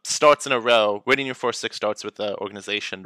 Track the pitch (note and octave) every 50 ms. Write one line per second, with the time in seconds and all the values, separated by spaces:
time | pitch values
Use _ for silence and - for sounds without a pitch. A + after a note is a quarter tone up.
0 | - - - - - D3+ D3 - - C#3 C3+ A#2+ A2+ A#2+ A#2+ A#2 G#2+ G#2 G#2 G#2
1 | - B2 C3+ C#3 C#3 C3 B2+ - - A#2+ A#2 - - A#2 - - - G#2+ G#2+ -
2 | - G#2 - - G#2 G#2 G2 - G2+ G2 G2+ G2+ F#2+ - G2+ G#2 - - - F#2+
3 | F#2+